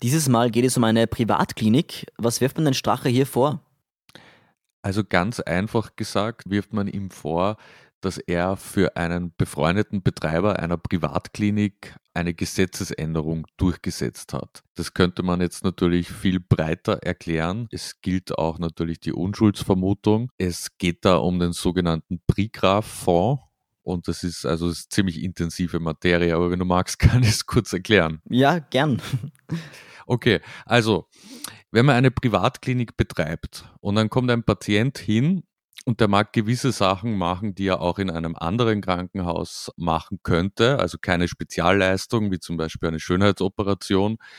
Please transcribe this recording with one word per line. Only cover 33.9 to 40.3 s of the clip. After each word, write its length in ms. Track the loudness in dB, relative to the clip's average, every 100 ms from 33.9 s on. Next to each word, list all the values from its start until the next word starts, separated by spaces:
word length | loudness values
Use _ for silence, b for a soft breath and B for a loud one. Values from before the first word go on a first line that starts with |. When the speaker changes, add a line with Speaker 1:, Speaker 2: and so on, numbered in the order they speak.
Speaker 2:
dann 160 | 0 2
kommt 200 | 2 2
ein 140 | 0
Patient 540 | 0 -2 2 2 2 -2
hin 460 | 0 2 2 0 -4 _ _ -10 -4
und 120 | 0
der 100 | 2
mag 260 | 2 2
gewisse 380 | 0 0 0 0
Sachen 440 | 2 2 2 -2 -2
machen, 380 | -2 -2 -4
die 140 | -2 0
er 120 | 0
auch 180 | 0 -2
in 120 | -2
einem 260 | -4 -6 -6
anderen 460 | -4 0 2 0
Krankenhaus 880 | 0 -4 -4 -4 -2 -2 -4 -10 -12 -6
machen 440 | -2 -2 -2 -8
könnte, 560 | 0